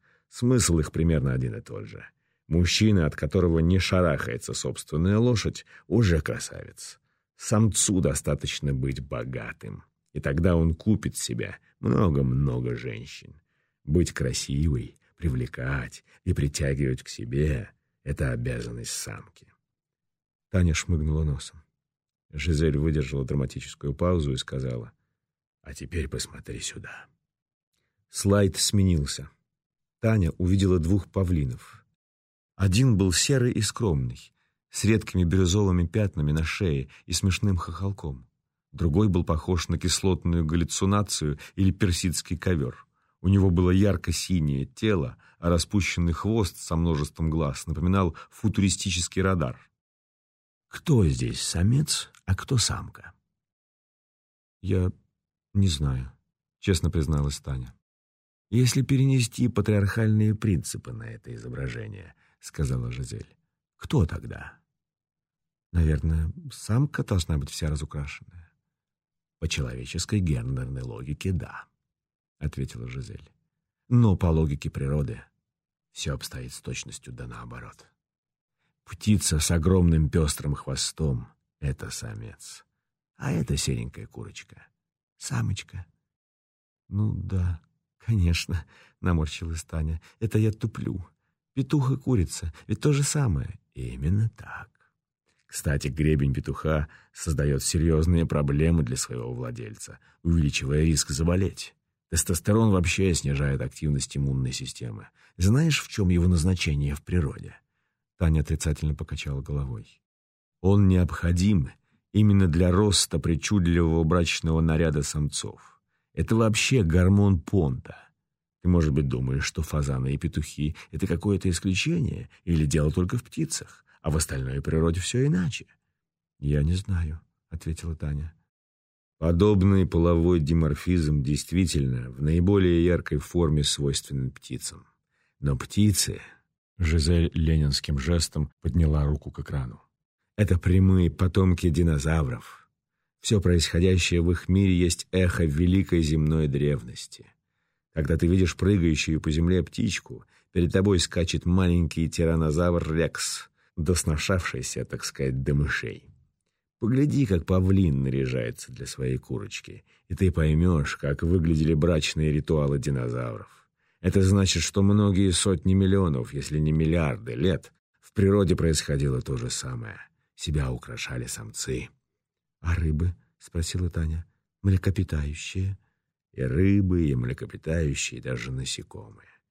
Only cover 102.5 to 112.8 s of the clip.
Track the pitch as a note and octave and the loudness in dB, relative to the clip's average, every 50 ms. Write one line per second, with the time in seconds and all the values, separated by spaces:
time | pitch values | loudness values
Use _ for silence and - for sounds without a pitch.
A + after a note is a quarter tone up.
102.5 | G#2 A2+ A2+ A2 G2 F2+ E2 E2+ - - F#2+ F#2+ E2 - - C#2 C#2 C#2 C#2+ C#2 | 2 4 4 4 4 4 2 2 0 2 2 2 2 0 0 -2 -2 0 0 0
103.5 | C2+ C2 B1+ B1+ - - D#2+ D2+ C#2+ C2+ - - - C#2 C#2 C2+ C2+ C2 C2 B1+ | -2 -2 -4 -6 -8 -4 -2 -2 0 -2 -2 -4 -4 -4 -2 -2 -2 -2 -2 -4
104.5 | B1+ - C2 B1+ - - B1+ A#1 A1 G#1 G1+ - _ _ _ _ _ - F2 G2+ | -6 -8 -10 -12 -12 -12 -12 -12 -12 -12 -16 -20 _ _ _ _ _ 0 2 4
105.5 | A#2 C#3 E3 E3 C#3 - - - - - G2 F2+ F2+ F2 E2+ F2+ F2+ E2 D2+ F#2 | 4 4 4 2 2 0 -2 -6 -2 0 2 4 4 4 4 4 4 4 4 2
106.5 | F#2 F2 - E2 D2 C#2+ C#2+ C#2+ C#2+ - - - F2+ F2+ D2+ C2 - - G1+ - | 2 0 0 -2 0 0 0 -2 -4 -6 -6 -2 -2 0 0 -2 -4 -8 -14 -18
107.5 | - - _ _ _ _ _ _ _ _ _ _ _ - F2+ E2 D#2 D#2 D2 - | -18 -20 _ _ _ _ _ _ _ _ _ _ _ 0 2 2 2 2 2 0
108.5 | E2 D2 - D#2+ D2 - D#2+ D2+ D2 - D#2 - D2+ D2 - D2 C#2 C2+ C#2 D2 | -2 -2 -2 -2 -2 -2 -2 -4 -4 -4 -6 -8 -8 -8 -8 -6 -6 -8 -6 -6
109.5 | D2 C#2 C#2 C2 A#1+ A1+ A1+ _ _ _ _ _ _ _ _ _ _ _ _ _ | -6 -4 -4 -6 -8 -10 -12 _ _ _ _ _ _ _ _ _ _ _ _ _
110.5 | _ _ - F#2+ G2+ G2+ G2+ F#2+ F#2 F2+ F2+ D#2 - - - E2+ F2+ F2 F#2 G#2 | _ _ 2 4 4 6 6 6 6 6 4 2 0 -2 0 2 2 4 4 4
111.5 | G#2+ E2+ C2 - - _ _ _ _ _ _ _ - G2+ G#2+ G#2 G2+ G2 F#2+ F2 | 4 4 2 0 -6 _ _ _ _ _ _ _ 2 4 4 6 6 6 4 4
112.5 | D2+ E2+ F2+ F2+ F2 F#2+ | 4 4 4 4 4 4